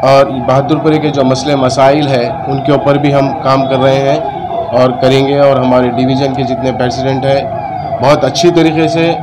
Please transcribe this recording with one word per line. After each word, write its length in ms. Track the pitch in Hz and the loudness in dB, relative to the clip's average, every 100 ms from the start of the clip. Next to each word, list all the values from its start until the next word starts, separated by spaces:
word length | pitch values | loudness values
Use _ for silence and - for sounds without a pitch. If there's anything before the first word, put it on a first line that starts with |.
| 131 | 4
और 220 | 139 180 131 123 | 4 2 0 0
बहादुरपुरे 500 | 135 139 151 156 156 | 0 0 -2 0 0
के 120 | 147 | -2
जो 140 | 143 | 0
मसले 320 | 127 127 147 143 | 0 0 -2 0
मसाइल 520 | 127 127 135 143 143 | 0 2 2 4 0
है 160 | 135 120 - - | 0 -2 -6 -6
उनके 240 | 135 131 | -4 0
ऊपर 260 | 139 135 143 | 0 2 2
भी 120 | 143 | 2
हम 180 | 139 135 131 | 0 0 -2
काम 220 | 135 135 135 | 0 0 0
कर 100 | 131 | 0
रहे 200 | 131 135 | 2 2
हैं 220 | 139 139 - - - - - 120 | 0 -2 -4 -8 -8 -8 -4 0
और 120 | 127 | 0
करेंगे। 460 | 123 131 135 139 143 | 2 2 2 2 2
और 200 | 139 135 | 2 2
हमारे 300 | 127 127 123 | 2 2 2
डिवीज़न 460 | 123 127 135 139 | 0 0 0 -2
के 100 | 131 | -2
जितने 280 | 127 131 131 | -4 -2 -4
प्रेसिडेंट 520 | 120 123 - 131 135 | -2 -4 -2 -2 -2
हैं 760 | 135 139 - - - - - - | 0 -2 -2 -8 -8 -8 -6 -2
बहुत 240 | 127 151 | 2 2
अच्छी 260 | - - 175 | 0 2 2
तरीके 380 | 170 160 156 156 | 4 2 2 -2
से 200 | 165 165 160 | 0 -2 -2